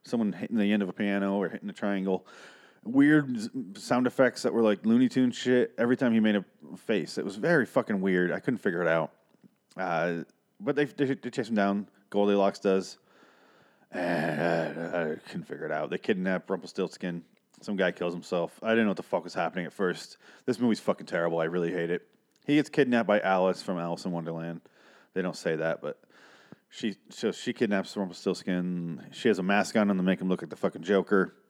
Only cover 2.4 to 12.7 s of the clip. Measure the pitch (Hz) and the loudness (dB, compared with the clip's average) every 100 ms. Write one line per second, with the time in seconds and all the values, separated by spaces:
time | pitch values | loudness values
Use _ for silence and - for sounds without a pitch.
2.4 | - - - _ 107 131 143 151 139 120 | -20 -20 -20 _ 0 4 6 6 4 -4
3.4 | 117 131 95 98 - 127 123 - 127 - | -4 -8 -10 -14 -2 2 2 4 2 4
4.4 | 127 117 110 104 110 117 127 131 127 - | 0 4 4 4 4 4 4 4 2 0
5.4 | 127 123 - - 120 127 127 113 107 104 | 2 4 2 0 0 2 4 4 4 2
6.4 | 95 _ 71 - - 104 73 - - 98 | -2 _ -18 -14 -2 -2 0 -4 -6 -2
7.4 | 147 170 107 135 113 101 95 90 87 85 | 2 2 4 0 0 0 2 2 2 0
8.4 | - 113 104 85 85 82 78 _ _ _ | -2 -2 -2 0 2 2 0 _ _ _
9.4 | - _ _ - 92 82 85 85 - _ | -20 _ _ -8 -2 0 0 -4 -8 _
10.4 | _ _ 107 139 147 - 135 135 127 135 | _ _ -4 -2 -2 0 -2 -2 -6 -6
11.4 | 110 107 98 101 98 _ _ 101 104 101 | -2 2 2 0 -4 _ _ 0 4 4
12.4 | 98 - 101 | 2 2 2